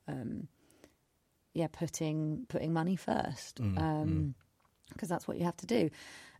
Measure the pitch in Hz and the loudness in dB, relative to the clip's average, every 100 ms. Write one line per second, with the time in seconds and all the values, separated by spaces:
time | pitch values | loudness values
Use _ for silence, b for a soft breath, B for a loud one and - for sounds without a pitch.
0 | - 139 113 - - _ b b b b | -8 -6 -4 -6 -8 _ b b b b
1 | _ _ _ _ _ 160 156 - 170 - | _ _ _ _ _ -2 -2 0 -4 0
2 | 160 156 151 156 262 - 160 165 170 190 | 0 2 0 -2 -2 -2 2 2 2 0
3 | - - - 139 - - 107 95 160 156 | 2 0 0 -4 -10 -2 0 2 2 2
4 | 101 - 151 131 _ _ _ _ - - | 2 2 2 -2 _ _ _ _ -18 -10
5 | 185 180 - - 170 - 175 - 160 B | -2 -2 -2 0 0 0 2 4 4 B
6 | B B B B | B B B B